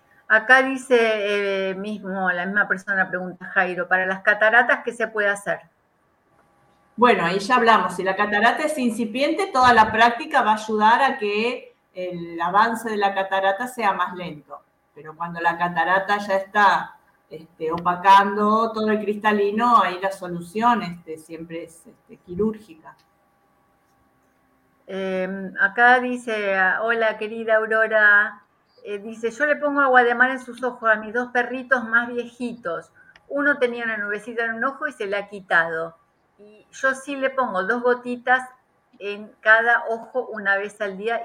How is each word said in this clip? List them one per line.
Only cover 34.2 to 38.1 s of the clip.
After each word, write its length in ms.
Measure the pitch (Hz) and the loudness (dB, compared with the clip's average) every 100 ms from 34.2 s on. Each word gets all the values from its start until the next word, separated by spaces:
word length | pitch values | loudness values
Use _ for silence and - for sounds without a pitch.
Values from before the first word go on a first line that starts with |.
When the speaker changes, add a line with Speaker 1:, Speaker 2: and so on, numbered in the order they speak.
| 240 226 | -8 -6
Speaker 1:
en 100 | 233 | -6
un 100 | 226 | -2
ojo 220 | 269 269 302 | -4 -4 -8
y 60 | |
se 140 | - 202 | -6 -4
la 120 | 202 | -4
ha 100 | 196 | -6
quitado. 680 | 208 196 175 165 160 165 - _ _ _ _ | -16 -2 0 0 -4 -8 -12 _ _ _ _
Y 260 | 208 214 _ | -20 _ _
yo 240 | - 269 | -4 -2
sí 220 | 262 285 277 | -2 -8 -6
le 140 | 262 | -4
pongo 340 | 262 247 185 | -2 -4 -4
dos 180 | 185 240 | -4 -2
gotitas 680 | 247 247 247 | 0 -2 -4